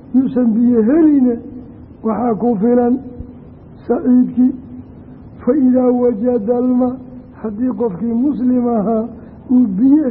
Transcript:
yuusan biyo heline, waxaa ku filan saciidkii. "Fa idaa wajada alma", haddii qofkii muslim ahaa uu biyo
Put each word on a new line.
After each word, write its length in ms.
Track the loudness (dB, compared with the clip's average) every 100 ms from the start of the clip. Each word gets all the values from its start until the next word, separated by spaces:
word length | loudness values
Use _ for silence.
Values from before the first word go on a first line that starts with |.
| -4 -2
yuusan 320 | 0 0 0
biyo 280 | 2 2 2
heline, 520 | 2 4 4 4 2 0 -8 -16 -18 -20 -20 -8
waxaa 300 | -6 -2 -2 -2
ku 200 | -2 0
filan 320 | 2 2 2 0 -6 -16 -18 -20 -20 -20 -20 -10 -6
saciidkii. 680 | -2 2 2 2 2 0 -2 -12 -20 -20 -20 -20 -20 -20 -6
"Fa 100 | -2 2
idaa 360 | 2 2 2 2
wajada 560 | 0 0 -2 -2 -2 -2
alma", 320 | 0 0 0 -4 -14 -20 -20 -12
haddii 320 | -10 -6 -4 -2
qofkii 320 | -4 -4 -4 -2 -2
muslim 400 | 0 0 0 0
ahaa 380 | -2 -2 -2 -4 -12 -20 -14 0
uu 140 | 2 2 2
biyo 320 | 4 4 2